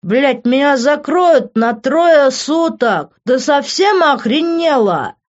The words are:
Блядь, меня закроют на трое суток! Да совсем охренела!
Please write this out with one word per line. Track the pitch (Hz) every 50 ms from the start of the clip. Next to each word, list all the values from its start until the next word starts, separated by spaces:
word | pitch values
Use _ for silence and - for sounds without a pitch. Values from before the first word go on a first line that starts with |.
Блядь, | - 175 202 254 277 277 247 247 -
меня | 240 247 269 277 285 285
закроют | 262 233 277 294 294 294 - 302 359 359 349 330 269 - - _
на | 220 226 233 240
трое | 226 - 269 262 320 339 339 330 302 285 269
суток! | 262 - - - 294 330 330 330 - 214 247 233 202 170 147 - _ _ _
Да | - 254 262
совсем | 254 - 294 285 277 285 - - 370 403 415 381
охренела! | 339 302 277 226 - 233 226 302 330 339 339 330 339 330 302 262 226 202 175 151 127 92 - _ _